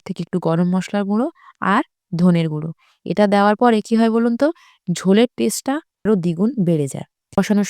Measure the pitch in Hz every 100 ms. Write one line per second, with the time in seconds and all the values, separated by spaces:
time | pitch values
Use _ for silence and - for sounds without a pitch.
0 | - 185 170 180 170 165 180 185 - 202
1 | 196 214 285 - - - 185 214 - _
2 | - 170 180 170 160 151 160 - _ _
3 | - 175 208 202 202 208 247 220 - 226
4 | 226 226 233 233 285 - - _ - 175
5 | 185 196 247 - 226 - - 285 - _
6 | 202 208 170 165 220 277 175 165 139 -
7 | - _ _ - 190 208 202